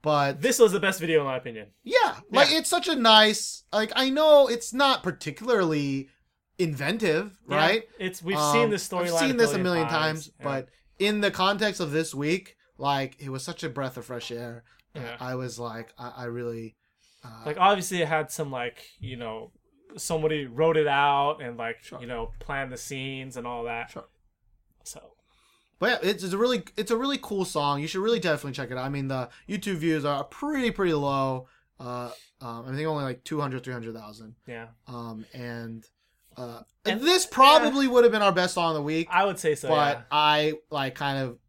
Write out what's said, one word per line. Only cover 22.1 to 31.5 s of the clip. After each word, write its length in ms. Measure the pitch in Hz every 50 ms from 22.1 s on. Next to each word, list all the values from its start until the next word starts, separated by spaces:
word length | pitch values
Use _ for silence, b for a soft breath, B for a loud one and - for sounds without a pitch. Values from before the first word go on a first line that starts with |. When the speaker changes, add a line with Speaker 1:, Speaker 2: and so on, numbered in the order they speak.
| 127 117 117 113 - -
Speaker 2:
planned 300 | - - 143 139 135 131 127
the 40 |
scenes 600 | 117 - - 139 135 135 135 135 131 131 131 127
and 100 | 127 120
all 180 | 120 120 120 117
that. 260 | 120 117 117 117 -
Speaker 1:
Sure. 140 | - - - _ _ _ _ _ _ _ _ _ _ _ _ _ _ _ _
Speaker 2:
So. 180 | - - - - - _ _ _ _ _ _ _ _ _ _ _ _ _ _
Speaker 1:
But 220 | 180 226 247 - -
yeah, 80 | 185
it's, 120 | 208 180 185
it's 80 | 185 180
a 60 | 196
really, 240 | 226 247 254 208 - - _
it's 140 | - 214 214
a 60 | 233
really 220 | 226 262 277 285 269
cool 240 | 277 - 208 196 185
song. 360 | 175 - 156 147 143 143 139
You 60 | 147 156
should 120 | - 185
really 180 | 196 220 233 233
definitely 320 | - 175 156 135 - 143 127
check 180 | 143 135 117
it 60 | 127 127
out. 60 | 127
I 40 | 135
mean, 200 | 143 143 135 135
the 200 | 139 131 123 - B B B -
YouTube 280 | 196 202 - 202 190
views 280 | 165 156 165 160 156 135
are 200 | 147 143 139 143
pretty, 460 | - - - - 294 302 269 254 233
pretty 240 | - - 196 175 160
low. 520 | 147 143 143 139 139 135 135 131 131 127 b